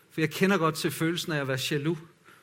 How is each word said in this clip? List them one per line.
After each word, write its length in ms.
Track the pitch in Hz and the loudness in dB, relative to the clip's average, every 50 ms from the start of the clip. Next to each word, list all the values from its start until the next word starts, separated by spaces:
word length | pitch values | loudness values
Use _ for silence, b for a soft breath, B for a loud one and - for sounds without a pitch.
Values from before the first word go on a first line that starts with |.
| B B | B B
For 100 | - - | -4 -2
jeg 100 | 160 156 | -2 0
kender 280 | 151 - 190 190 202 180 | 0 2 2 4 4 4
godt 160 | 160 160 156 | 4 2 2
til 160 | - - 165 | 0 -2 -2
følelsen 420 | 147 - 160 160 175 165 - - 160 | -2 0 0 0 0 -2 -4 -4 -2
af 80 | 147 | -2
at 80 | 139 131 | -2 -2
være 100 | 135 131 - - | -2 -2 -2 -2
jaloux. 280 | 160 151 139 156 - 156 - - _ b b b b b | -2 -2 0 0 -2 -2 -6 -12 _ b b b b b